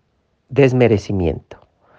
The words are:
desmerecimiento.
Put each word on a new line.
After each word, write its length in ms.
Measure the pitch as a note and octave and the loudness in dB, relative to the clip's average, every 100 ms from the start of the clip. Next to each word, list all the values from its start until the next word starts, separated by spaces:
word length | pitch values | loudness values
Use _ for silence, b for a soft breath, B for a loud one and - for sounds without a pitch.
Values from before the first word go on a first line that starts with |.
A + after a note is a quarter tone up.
| _ _ _ _ - | _ _ _ _ -8
desmerecimiento. 1080 | B2+ C3+ B2+ A#2 G2+ - G2 E2+ - _ - _ _ b | 0 0 2 2 0 -2 -4 -4 -4 _ -20 _ _ b